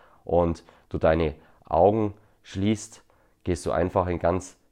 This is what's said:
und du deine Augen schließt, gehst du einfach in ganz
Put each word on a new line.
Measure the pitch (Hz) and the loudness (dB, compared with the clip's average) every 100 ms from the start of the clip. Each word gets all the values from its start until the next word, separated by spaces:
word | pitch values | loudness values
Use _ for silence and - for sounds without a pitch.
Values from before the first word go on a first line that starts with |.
| _ _ | _ _
und | - 87 85 82 - - _ | -2 2 2 -2 -10 -20 _
du | 87 | 0
deine | 80 82 78 76 - _ | 2 2 0 -6 -18 _
Augen | - 80 95 110 107 - _ _ | -4 4 4 4 -2 -6 _ _
schließt, | - - 104 107 - - _ _ _ _ | -12 -4 -2 -2 -6 -20 _ _ _ _
gehst | - 85 78 | -6 -4 -2
du | |
einfach | 73 92 98 90 | -2 0 0 -2
in | 85 | -2
ganz | 85 90 - - _ | -2 -2 -6 -20 _